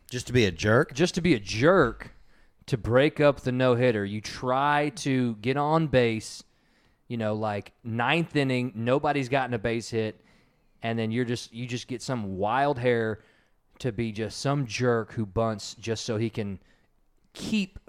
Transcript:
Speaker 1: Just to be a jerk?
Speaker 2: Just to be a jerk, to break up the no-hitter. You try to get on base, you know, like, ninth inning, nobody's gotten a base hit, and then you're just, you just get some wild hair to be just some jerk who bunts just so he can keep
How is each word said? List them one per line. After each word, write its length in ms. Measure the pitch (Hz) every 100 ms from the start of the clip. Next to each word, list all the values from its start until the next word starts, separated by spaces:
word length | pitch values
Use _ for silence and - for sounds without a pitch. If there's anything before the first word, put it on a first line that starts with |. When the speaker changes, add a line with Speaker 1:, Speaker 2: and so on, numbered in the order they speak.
| -
Speaker 1:
Just 160 | 123 -
to 60 |
be 120 | 123 101
a 60 |
jerk? 420 | 82 107 117 165
Speaker 2:
Just 220 | 123 170 -
to 60 |
be 120 | 170
a 60 | 123
jerk, 760 | 98 104 147 190 123 - - - - - _ _ -
to 100 | 120
break 420 | 104 123 151 151
up 220 | 147 139
the 100 | 131
no-hitter. 540 | 123 127 120 127 107 101
You 160 | 104
try 680 | - - 127 131 143 147 147 -
to 380 | 143 131 123 107
get 160 | 117 135
on 300 | 147 160 156
base, 560 | 127 120 113 - - - _ _ _ _ _ -
you 80 | 120
know, 160 | 110
like, 400 | 107 107 104 - -
ninth 520 | 117 113 120 160 165 147
inning, 360 | 135 127 123 104
nobody's 520 | 117 135 123 143 123
gotten 260 | 135 127
a 60 | 120
base 300 | 117 117 110
hit, 320 | 113 110 - _ _ _ _ _ _
and 160 | 113 113
then 140 | 110
you're 140 | 117 120
just, 260 | 120 -
you 120 | 113 123
just 200 | 120 -
get 140 | 123
some 360 | - 127 101 95
wild 400 | 101 127 143 131
hair 400 | 127 120 110 104 _ _ _ _ _ -
to 120 | 131
be 200 | 101 117
just 280 | 104 107 -
some 280 | 139 143 127
jerk 440 | 101 123 117 107
who 120 | - 104
bunts 480 | 101 113 104 - -
just 300 | 110 107 -
so 100 | 107
he 120 | 113
can 300 | - 101 95 _ _ _ _ _ _ _
keep 460 | - - 214 185 -